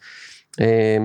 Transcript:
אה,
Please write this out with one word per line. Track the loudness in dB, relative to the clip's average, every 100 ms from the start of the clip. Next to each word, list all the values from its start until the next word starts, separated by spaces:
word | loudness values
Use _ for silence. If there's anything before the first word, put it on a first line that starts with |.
| -20 -20 -20 -20 _ -2
אה, | 0 2 0 0